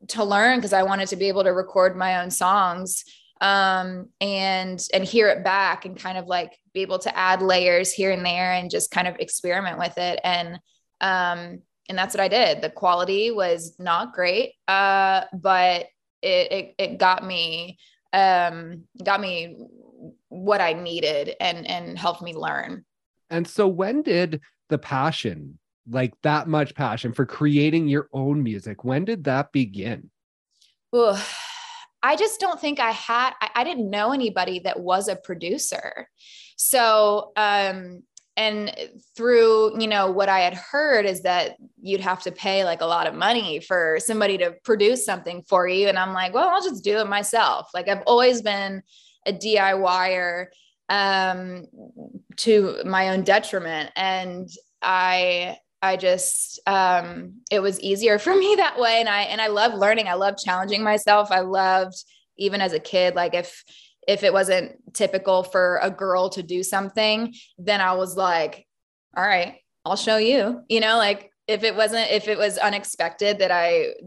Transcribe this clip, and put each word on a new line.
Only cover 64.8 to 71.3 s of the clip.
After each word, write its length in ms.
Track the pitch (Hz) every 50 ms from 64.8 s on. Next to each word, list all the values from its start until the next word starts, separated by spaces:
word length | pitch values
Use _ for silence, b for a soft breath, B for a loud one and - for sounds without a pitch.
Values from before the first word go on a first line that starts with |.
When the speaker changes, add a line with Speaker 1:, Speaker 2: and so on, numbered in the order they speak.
| _ - -
Speaker 1:
typical 480 | - 208 185 190 190 190 196 185 185 185
for 360 | 185 - 185 180 180 180 - -
a 80 | 190
girl 380 | 185 - 196 190 180 185 185 190
to 120 | - 196
do 220 | 175 165 180 180 185
something, 720 | - 202 196 196 196 - 220 214 214 214 214 233 233 B B B B B B
then 220 | 175 202 208 196
I 120 | 190 185 185
was 240 | 185 190 185 170 190
like, 480 | 190 180 170 165 156 - - - - _ _ _ _ _ _ _ _ _ -
"All 80 | - 185
right, 340 | 208 196 180 175 175 - - _ _ _ _ -
I'll 100 | 160 190
show 220 | 202 - 226 220 220
you," 460 | 214 226 277 269 196 220 247 240 - -
you 100 | 220 226
know, 180 | 220 220 226 233
like, 340 | 214 202 208 202 - -